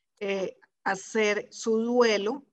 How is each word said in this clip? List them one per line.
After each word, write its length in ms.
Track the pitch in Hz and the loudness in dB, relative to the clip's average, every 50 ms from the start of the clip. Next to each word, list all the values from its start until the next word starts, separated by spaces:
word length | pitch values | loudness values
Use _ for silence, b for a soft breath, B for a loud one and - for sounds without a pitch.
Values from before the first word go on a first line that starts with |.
| b _ _ _ | b _ _ _
eh, 400 | 208 196 196 190 185 165 - _ _ _ _ _ - 190 | -6 -4 -4 -4 -4 -6 -8 _ _ _ _ _ -4 -4
hacer 600 | 196 190 - - - 220 214 208 208 208 202 - | -4 -4 -6 -4 0 0 2 2 0 -2 -4 -8
su 280 | - - - 233 220 220 | -12 -6 -2 0 0 0
duelo 640 | 226 240 240 247 240 226 214 196 196 214 269 285 - _ | 0 2 4 4 4 4 4 2 0 -2 -4 -6 -10 _